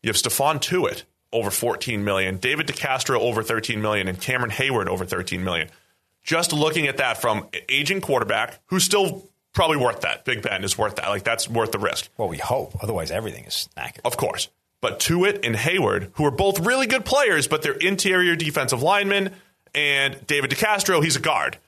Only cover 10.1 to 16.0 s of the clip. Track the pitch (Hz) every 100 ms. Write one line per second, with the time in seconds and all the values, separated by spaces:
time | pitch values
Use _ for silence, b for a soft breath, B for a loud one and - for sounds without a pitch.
10.1 | - - 120 110 95 98 - 107 - 95
11.1 | 101 95 113 - 113 110 98 98 - -
12.1 | - 101 76 - 127 95 87 104 98 80
13.1 | 87 110 58 - - - - 67 - 123
14.1 | - 127 - - _ _ _ 117 - -
15.1 | 170 190 202 120 107 127 190 117 95